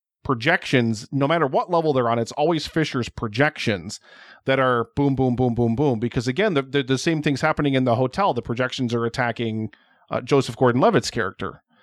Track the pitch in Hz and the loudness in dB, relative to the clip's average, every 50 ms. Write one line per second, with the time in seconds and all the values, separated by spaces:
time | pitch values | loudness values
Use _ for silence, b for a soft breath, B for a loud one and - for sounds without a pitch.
0 | _ _ _ _ - - 135 117 113 156 170 185 - - - 127 117 113 113 104 | _ _ _ _ -4 -4 -4 0 2 0 0 0 0 0 0 2 2 2 -2 -4
1 | 127 - - 135 139 139 165 170 156 131 139 220 247 - 175 170 156 156 139 131 | -6 -6 -2 0 2 2 2 2 2 0 0 -2 -2 0 0 0 2 2 2 2
2 | 120 113 117 117 117 - - - 151 165 175 151 - - - 165 156 - - 131 | 2 2 0 0 -2 -4 -2 -2 0 0 0 -2 -4 -2 -2 -2 -2 0 -2 -4
3 | 113 - - - 127 110 104 113 143 151 - - - 120 107 90 82 98 - - | -4 -4 -6 -8 -8 -4 0 0 0 0 0 -2 -2 -2 -2 -2 -4 -10 -14 -14
4 | B B B B B B B B _ - 135 135 131 127 123 117 113 - _ - | B B B B B B B B _ 0 2 2 4 2 2 0 -2 -2 _ 0
5 | 143 143 135 127 131 127 123 113 127 123 117 113 120 117 113 113 151 147 123 110 | 0 0 2 2 0 0 2 2 0 0 2 2 0 0 2 2 0 0 0 0
6 | 117 120 - 135 110 127 127 156 208 220 180 139 131 135 127 139 131 120 135 123 | -2 -2 -2 -2 -2 -2 0 0 0 2 0 0 -2 0 -2 -2 0 0 -2 0
7 | - 170 165 160 143 156 143 123 - 156 151 - 151 143 135 131 127 127 117 120 | 0 0 -2 0 0 0 0 0 0 -2 0 0 0 2 2 2 2 2 2 2
8 | 131 127 - 190 202 190 143 120 - - 120 113 127 127 - - 127 117 117 117 | 2 0 0 0 0 0 0 -2 -4 -4 -4 -4 -4 -4 -4 -4 -2 -2 0 -2
9 | 117 117 - - 123 120 113 - 117 113 110 110 110 107 b b b b b b | -2 -2 -2 -2 -2 -2 -2 -4 -4 -4 -4 -4 -6 -8 b b b b b b
10 | b b - - - - 147 139 123 - 113 - 135 123 120 127 170 226 208 139 | b b -6 -6 0 2 2 2 2 0 0 2 2 2 4 4 4 4 4 2
11 | - - - 123 98 95 95 - - 92 - - _ b b b | 0 0 -2 -4 -4 -4 -6 -8 -10 -10 -10 -14 _ b b b